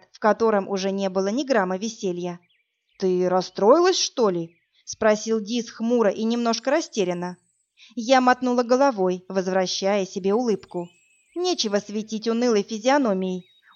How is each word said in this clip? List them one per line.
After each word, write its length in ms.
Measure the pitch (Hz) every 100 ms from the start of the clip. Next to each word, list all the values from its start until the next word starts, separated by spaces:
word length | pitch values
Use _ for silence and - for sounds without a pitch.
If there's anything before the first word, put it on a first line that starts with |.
| _
в 80 | -
котором 500 | 214 208 226 202 190
уже 220 | 196 196
не 180 | 196 196
было 200 | 185 196
ни 140 | 233
грамма 340 | 269 233 185 185
веселья. 600 | 226 226 196 175 175 175 _ _ _ _ _ -
"Ты 280 | 190 180 180
расстроилась, 680 | 185 190 - 202 311 370 349
что 320 | - - 214
ли?" 260 | 180 165 _ _ _ -
спросил 560 | - 220 214 226 220
Дис 300 | 202 240 233
хмуро 400 | - 226 240 208
и 120 | -
немножко 460 | 220 240 233 226 -
растерянно. 680 | 311 320 - 180 175 175 180 _ _ _ _ - -
Я 260 | 220 254
мотнула 400 | 254 254 254 247
головой, 640 | 233 254 277 214 185 180 -
возвращая 800 | 190 190 190 185 - 196 202 185
себе 280 | 202 190 214
улыбку. 540 | 247 196 - 175 175 _ _ _ _ 339
Нечего 440 | 359 339 220 202
светить 480 | 202 208 214 214 226
унылой 360 | 226 247 208
физиономией. 840 | 196 220 240 294 240 190 185 185 - _ _